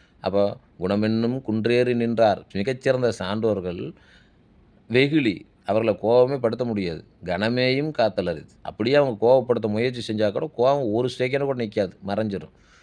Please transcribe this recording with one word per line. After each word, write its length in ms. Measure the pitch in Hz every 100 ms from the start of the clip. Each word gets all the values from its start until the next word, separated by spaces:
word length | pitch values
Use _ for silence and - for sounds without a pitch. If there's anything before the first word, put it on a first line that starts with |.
| _ _
அப்போ 360 | 95 98 101 - _ -
"குணமென்னும் 640 | 92 104 107 113 117 131
குன்றேறி 520 | 131 110 113 120 123
நின்றார்", 520 | 120 117 113 110 92 -
மிகச்சிறந்த 600 | 95 101 131 139 127 120 -
சான்றோர்கள் 760 | 92 107 113 98 90 90 135 - _ _ _ _ _ _ _ _ -
வெகுளி, 580 | 120 139 156 120 87 - _
அவர்களை 340 | - 107 113 101
கோபமே 400 | 107 123 127 139
படுத்த 260 | 117 117
முடியாது. 400 | 120 104 90 78 - _
"கணமேயும் 640 | 85 87 110 123 127 135 156
காத்தல் 360 | 147 110 101 90
அரிது." 200 | 78 - _
அப்படியே 340 | - - 113 143
அவங்க 300 | 139 104 113
கோபப்படுத்த 420 | 131 120 117 107
முயற்சி 440 | 107 127 120 110
செஞ்சா 200 | 107 107
கூட 180 | 113 160
கோபம் 380 | - 127 143 120
ஒரு 160 | 110 127 -
செகண்ட் 260 | 127 139
கூட 200 | 139 127
நிக்காது, 280 | 110 104 92 - 98
மறைஞ்சிடும். 440 | 101 110 95 - _ _ _